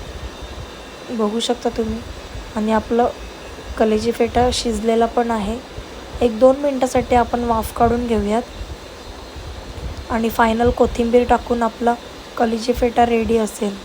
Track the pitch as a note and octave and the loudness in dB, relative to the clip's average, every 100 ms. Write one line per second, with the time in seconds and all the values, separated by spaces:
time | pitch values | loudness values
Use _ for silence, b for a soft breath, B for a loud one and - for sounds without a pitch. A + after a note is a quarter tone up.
0 | - - - - - - - - - - | -14 -12 -12 -12 -12 -12 -14 -14 -16 -14
1 | - A#3+ G#3 A3+ A3+ A#3+ B3 A#3 A3 A3 | -8 -2 0 0 -2 -2 -2 -2 -2 -4
2 | - - - - - A3 G#3+ A3 - A#3 | -8 -12 -12 -12 -8 -2 2 2 2 2
3 | B3 - - - - - - - A3+ G#3+ | 2 -2 -12 -14 -16 -14 -10 0 2 4
4 | A3+ A3+ A#3 A#3+ B3 A#3+ B3 G#3+ A3+ A3+ | 0 0 2 4 2 2 -2 0 2 4
5 | A3+ B3 A#3 A3+ G3+ A#3+ - - - - | 4 2 0 0 -2 -6 -8 -14 -14 -14
6 | - - A#3+ G#3+ C4 C4+ C#4+ C4 B3+ B3+ | -14 0 0 6 6 6 0 0 0 0
7 | A#3+ B3 A#3 A#3+ A#3+ A3+ G#3+ - A#3 A#3+ | 4 4 4 0 0 0 -2 2 4 4
8 | A#3+ G#3+ G3+ A3 B3 - - - - - | 2 0 2 0 -2 -10 -12 -12 -14 -16
9 | - - - - - - - - - - | -16 -16 -14 -14 -12 -12 -12 -10 -8 -8
10 | - A#3 A3+ A3 A3+ A3+ A#3+ B3 A#3 - | -4 -2 0 4 4 4 2 4 2 2
11 | A#3 A#3+ A#3+ A#3+ - A#3+ A3+ A3+ A#3 A#3+ | 4 4 6 2 2 0 0 0 0 0
12 | - - - - A#3+ A3+ A3 A#3 B3 A#3 | -4 -16 -10 -2 0 2 0 2 2 4
13 | A#3+ A#3 G#3+ A3+ G#3+ - G#3 G3 | 4 4 2 2 2 -2 -4 -4